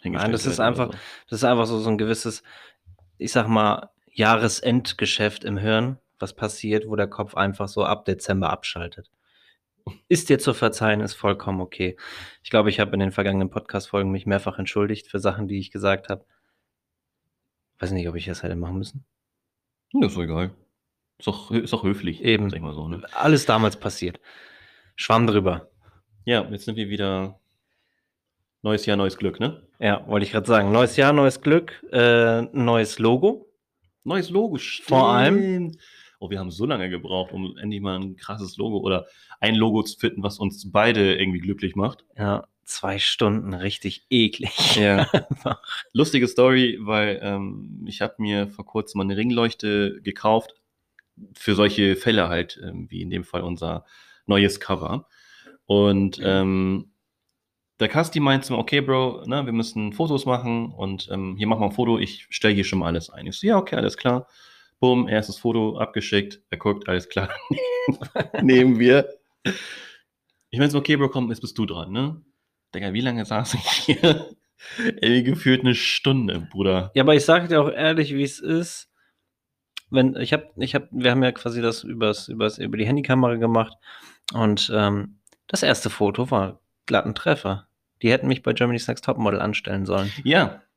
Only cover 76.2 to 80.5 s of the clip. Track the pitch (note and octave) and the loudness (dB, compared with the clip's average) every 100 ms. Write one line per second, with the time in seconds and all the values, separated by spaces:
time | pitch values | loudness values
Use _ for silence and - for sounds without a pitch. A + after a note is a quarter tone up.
76.2 | G#2+ F2+ E2 F#2+ G2 F#2 F#2 C3+ C3+ D3 | 0 -4 -6 -2 0 2 0 2 6 6
77.2 | D3 E3+ E3+ D#3+ D3 C3 D#3 D#3+ C#3+ C#3 | 6 4 4 2 2 2 0 2 0 -2
78.2 | C#3 - D#3 E3 E3+ - - _ _ _ | -4 -4 -4 -2 -4 -10 -20 _ _ _
79.2 | _ _ _ _ _ - - C3 C3 C3 | _ _ _ _ _ -20 -4 2 2 0
80.2 | - - - | -2 -2 -4